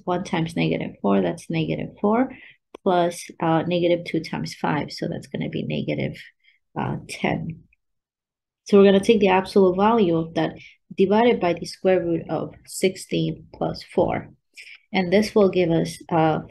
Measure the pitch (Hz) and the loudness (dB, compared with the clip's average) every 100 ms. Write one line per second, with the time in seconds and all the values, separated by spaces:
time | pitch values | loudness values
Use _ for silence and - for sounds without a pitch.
0 | - 180 185 170 165 165 160 - - - | -4 -4 -2 -4 -4 -2 -2 -2 -6 -4
1 | 196 196 180 170 - 165 160 156 156 - | 0 2 0 -4 -6 -4 -2 -4 -6 -4
2 | 208 226 254 - - _ _ - 196 180 | 0 0 0 -6 -20 _ _ -4 0 2
3 | 175 175 - - 165 160 165 175 170 170 | 0 -2 -14 -4 0 2 0 0 2 0
4 | 170 165 165 151 165 - 170 151 - - | -2 -6 -4 -8 -8 -6 -4 -4 -4 -8
5 | - - - - 151 151 - 151 - 147 | -8 -8 -8 -8 -6 -6 -6 -6 -4 -4
6 | 139 165 - _ _ _ _ 151 - - | -6 -8 -18 _ _ _ _ -8 -6 -6
7 | - - - - - - - _ _ _ | -10 -6 -4 -4 -8 -12 -18 _ _ _
8 | _ _ _ _ _ _ - 202 196 196 | _ _ _ _ _ _ 2 6 8 6
9 | 196 226 190 185 190 208 190 180 208 233 | 4 4 4 2 2 4 4 4 2 4
10 | 180 165 165 170 156 - - _ - - | 2 2 -2 -2 -4 -6 -20 _ -10 0
11 | 190 214 240 214 175 170 170 - 190 185 | 2 4 4 2 0 -2 -8 -2 2 2
12 | 170 165 - 156 151 - - - 190 - | 2 -4 -4 -6 -6 -12 -16 -2 -2 -2
13 | - - - - - - 80 80 - - | -6 -4 -4 -6 -12 -8 -6 -8 -6 -2
14 | 55 57 - _ _ - - - - 190 | 0 -2 -8 _ _ -20 -20 -20 -4 -2
15 | 180 190 214 220 196 180 170 165 165 - | 2 2 2 2 2 2 2 2 0 -6
16 | - 165 160 156 - | -2 2 2 0 -4